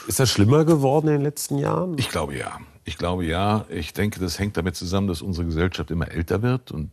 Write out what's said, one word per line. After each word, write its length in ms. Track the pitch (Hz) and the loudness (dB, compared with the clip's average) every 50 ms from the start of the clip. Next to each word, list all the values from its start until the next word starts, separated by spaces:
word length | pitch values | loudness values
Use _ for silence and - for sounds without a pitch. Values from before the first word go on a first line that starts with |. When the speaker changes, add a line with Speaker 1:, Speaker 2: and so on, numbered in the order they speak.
| - - | -8 -4
Speaker 1:
Ist 120 | 104 - | 0 2
das 100 | 131 113 | 2 2
schlimmer 340 | - - 101 110 139 156 160 | 4 4 6 6 6 6 6
geworden 420 | 160 170 147 135 131 139 156 151 156 | 6 4 4 4 4 4 4 4 4
in 60 | 151 | 2
den 60 | 143 | 2
letzten 360 | 139 147 143 - - - 143 139 | 2 0 -2 -4 -6 -4 -2 -2
Jahren? 400 | 147 156 156 165 175 185 165 139 | 0 0 0 0 -2 -2 -2 -4
Speaker 2:
Ich 120 | 123 - | -4 -2
glaube, 280 | - 87 78 71 69 62 | -2 -4 -4 -4 -4 -6
ja. 220 | 57 - - - - - - - _ | -8 -8 -10 -12 -16 -18 -20 -16 _
Ich 120 | - - - | -12 -8 -4
glaube, 280 | 87 87 90 92 87 | -2 -2 0 0 0
ja. 400 | 80 82 87 98 104 107 107 107 - | 0 0 0 2 2 2 0 0 -4
Ich 240 | - 92 80 - - | -6 -8 -8 -6 -4
denke, 260 | - 101 107 104 - | -2 -2 -2 0 -2
das 200 | 92 87 - - | -4 -4 -2 -2
hängt 180 | 98 104 - - | -2 -2 0 0
damit 180 | 85 92 85 | -2 -2 -2
zusammen, 320 | - 92 87 95 98 101 98 | -4 -4 -2 0 0 0 0
dass 140 | 85 78 | -2 -4
unsere 240 | - 98 90 85 85 | -4 -4 -4 -2 -2
Gesellschaft 460 | 82 80 80 87 90 - - 80 - | -2 0 0 0 0 0 -4 -6 -4
immer 180 | 80 85 78 - | -4 -4 -4 -4
älter 300 | - 82 85 - 92 98 | -4 -4 -2 0 0 0
wird 300 | 113 123 127 127 - - | 2 0 0 0 -4 -8
und 180 | - 76 76 71 | -8 -8 -8 -8